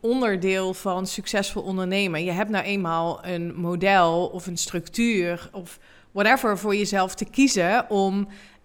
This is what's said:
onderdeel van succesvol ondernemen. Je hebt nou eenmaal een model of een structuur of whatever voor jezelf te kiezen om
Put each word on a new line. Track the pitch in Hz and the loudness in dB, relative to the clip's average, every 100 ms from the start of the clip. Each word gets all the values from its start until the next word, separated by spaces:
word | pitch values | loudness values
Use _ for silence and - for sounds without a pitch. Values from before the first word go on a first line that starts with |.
onderdeel | 226 254 240 190 190 190 190 | -2 0 2 0 2 0 0
van | 185 196 180 190 | -4 -4 -4 -4
succesvol | - - 208 196 214 | -8 -4 -2 -2 -4
ondernemen. | - 185 180 196 196 156 | -4 -4 -2 0 0 -2
Je | 180 | -2
hebt | 175 214 | -2 -2
nou | 202 185 | -2 -2
eenmaal | 202 175 165 170 - 185 | -2 0 0 -2 -4 -6
een | 175 170 165 | -6 -6 -4
model | 175 175 196 196 170 170 180 | -4 0 4 6 6 4 0
of | 180 185 | -4 -8
een | 170 | -8
structuur | - 175 170 - 233 208 175 175 - | -6 -6 -6 -2 0 2 -2 -4 -10
of | 202 170 - - - _ | -16 -16 -18 -20 -20 _
whatever | 196 208 262 233 190 | 0 4 4 2 0
voor | 202 208 | 0 0
jezelf | 202 196 185 - | 0 0 0 -4
te | - | -4
kiezen | - 180 196 175 226 - | 4 4 6 2 2 2
om | 202 196 196 202 - - - | 2 2 0 -4 -8 -20 -20